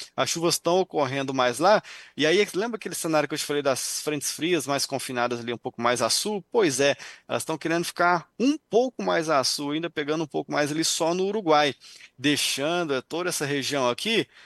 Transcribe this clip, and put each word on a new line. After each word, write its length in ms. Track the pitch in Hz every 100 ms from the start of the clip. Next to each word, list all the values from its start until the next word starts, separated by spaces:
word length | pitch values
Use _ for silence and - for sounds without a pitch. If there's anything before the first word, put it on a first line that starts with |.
| - -
as 140 | 131
chuvas 240 | 170 170
estão 260 | 156 170 180
ocorrendo 540 | 180 160 131 139 135
mais 240 | 135 123 120
lá, 240 | 180 208 - - - -
e 100 | 151
aí 220 | 185 202
lembra 240 | 175 233 220
aquele 160 | 196
cenário 340 | 160 170 156 143
que 60 |
eu 60 | 156
te 40 |
falei 200 | - 147
das 380 | 139 123 - -
frentes 300 | 151 151 -
frias 360 | - 160 170 135
mais 180 | 139 -
confinadas 540 | 131 - 123 120 120
ali 120 | 117
um 60 | 117
pouco 240 | 127 -
mais 220 | 117 120
a 60 | 113
sul? 360 | - 208 208 -
Pois 280 | 240 175 123
é, 160 | 143 131 - - -
elas 140 | 120
estão 160 | - 160
querendo 260 | 160 170
ficar 460 | 170 - 175 175 - -
um 180 | 262 311 _
pouco 320 | 214 254 -
mais 260 | 185 175 156
a 160 | 143
sul, 280 | 127 - 143
ainda 180 | 156 165
pegando 340 | 156 147 160
um 40 | 151
pouco 240 | 156 147
mais 200 | 147 147
ali 140 | 160 160
só 300 | - 165 180
no 100 | 190
Uruguai, 480 | 214 170 147 147 - - - - -
deixando, 800 | 143 143 - - 147 175 160
é, 80 | 131
toda 260 | - 160 180
essa 180 | - 143
região 440 | 143 120 139 123
aqui 380 | 120 208 220 - -